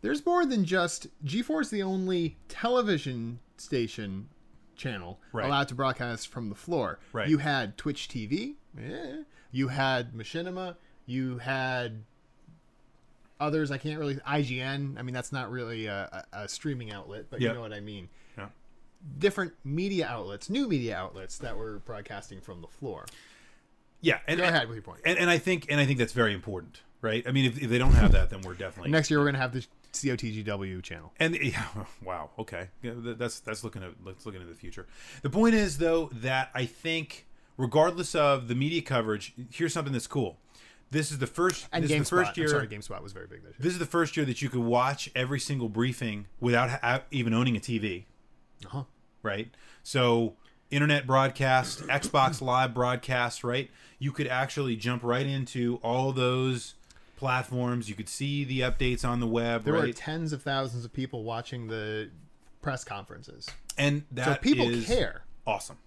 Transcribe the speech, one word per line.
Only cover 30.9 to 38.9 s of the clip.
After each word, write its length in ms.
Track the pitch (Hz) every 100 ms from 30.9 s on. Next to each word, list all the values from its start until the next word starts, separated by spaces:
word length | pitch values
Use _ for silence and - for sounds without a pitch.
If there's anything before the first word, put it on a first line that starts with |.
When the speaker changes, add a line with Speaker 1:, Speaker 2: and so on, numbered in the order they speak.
| 80 78 -
Speaker 2:
And 160 | 160 165
<laughs> 60 |
yeah, 240 | 143 - 104 107 98 -
wow, 260 | 95 87 76 -
okay, 300 | 110 87 90 -
yeah, 120 | 120
th-, 240 | 120 117 113
that's, 240 | 120 -
that's 220 | - 107
looking 200 | 113 101
at, 80 | 92 85 92
let's 200 | 92 110
look 100 | 95
into 120 | 87
the 60 | 85
future. 320 | - - 90 - - -
The 80 | 139
point 240 | 180 226 226
is, 240 | 202 139
though, 300 | 165 165 151
that 360 | 123 120 131 127
I 120 | 127 123
think, 600 | - 165 165 151 - - - _ -
regardless 580 | 127 151 165 175 180 165
of 320 | 143 139 117
the 80 | 123
media 260 | 143 165
coverage, 520 | -